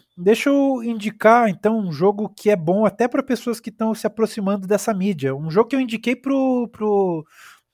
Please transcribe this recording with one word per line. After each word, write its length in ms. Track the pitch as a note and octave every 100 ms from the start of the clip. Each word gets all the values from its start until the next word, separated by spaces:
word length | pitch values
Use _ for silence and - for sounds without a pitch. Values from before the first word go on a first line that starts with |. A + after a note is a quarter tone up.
| _ -
Deixa 320 | F3 A3+ C#4+
eu 320 | C#4 C#4 C4
indicar, 680 | A#3 A3+ G#3 - G#3+ A#3+ A3+
então, 300 | F3 G#3 A3+
um 120 | F#3+
jogo 380 | C#3+ F#3 G#3 G#3
que 200 | - G#3+
é 60 | G#3
bom 300 | D#3+ F#3+ G#3+
até 240 | G#3 A#3+
pra 120 | C#4+
pessoas 380 | C4 A#3 - A3
que 120 | -
tão 220 | - A3
se 140 | A3 G#3+
aproximando 580 | A3 A3 A3 G3 G3+ F#3+
dessa 280 | G3+ -
mídia. 420 | G3+ F#3+ E3+ C3+ C3+
Um 160 | D#3+
jogo 160 | E3+ A3+
que 60 | C4+
eu 60 |
indiquei 340 | B3+ A3 A#3+ B3+
pro, 540 | C4 C4+ C4 B3+ A#3+
pro 540 | - G#3+ G3+ F#3+ E3 D3+ - - - _